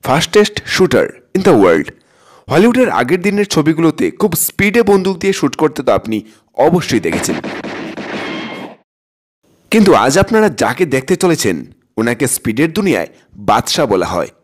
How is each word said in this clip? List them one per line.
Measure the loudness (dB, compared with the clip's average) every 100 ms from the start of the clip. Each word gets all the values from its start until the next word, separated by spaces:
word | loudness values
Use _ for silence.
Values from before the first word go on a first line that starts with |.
| 0
Fastest | -2 2 2 2 -2 -6
shooter | 0 2 2 0 -6 _
in | 0 4
the | 6
world। | 6 4 0 -12 _ _ _ -20 -2
হলিউডের | 2 2 2 0 0
আগের | 0 0
দিনের | 0 -2 -2
ছবিগুলোতে | 0 0 2 0 0 -4 -2
খুব | -2 -2 -6
স্পিডে | -2 0 0 2
বন্দুক | 2 0 -2
দিয়ে | -2 -2
শুট | -2 0
করতে | -2 0
তো | 2 2
আপনি | 0 -6 -8 _ _ 0
অবশ্যই | 2 2 0 -2 -2
দেখেছেন, | -4 -4 -6 -8 -12 -12 -12 -12 -14 -12 -12 -10 -12 -12 -14 -16 -20 _ _ _ _ _ _ _ _ _
কিন্তু | 2 6 6
আজ | 4 2
আপনারা | 2 2 2 0
যাকে | -4 -2 -2
দেখতে | -2 -2 0
চলেছেন, | 2 2 -2 -4 -8 _ _ -4
ওনাকে | -2 0 -2 -2
স্পিডের | -4 -2 -2 0
দুনিয়ায় | 0 0 -2 _ _ -10 0
বাদশা | 0 0 -2 0
বলা | 0 0
হয়। | -4 -6 _